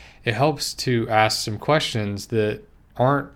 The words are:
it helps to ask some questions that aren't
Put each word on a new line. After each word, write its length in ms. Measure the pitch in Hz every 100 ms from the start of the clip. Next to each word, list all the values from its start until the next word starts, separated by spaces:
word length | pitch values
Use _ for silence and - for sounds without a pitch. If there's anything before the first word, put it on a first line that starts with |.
| - -
it 80 | 120
helps 400 | 113 147 143 -
to 320 | - 131 120 110
ask 340 | 107 110 -
some 140 | - 104
questions 680 | - 151 - 113 104 101 -
that 340 | 110 107 110 - _ _ -
aren't 340 | 123 139 139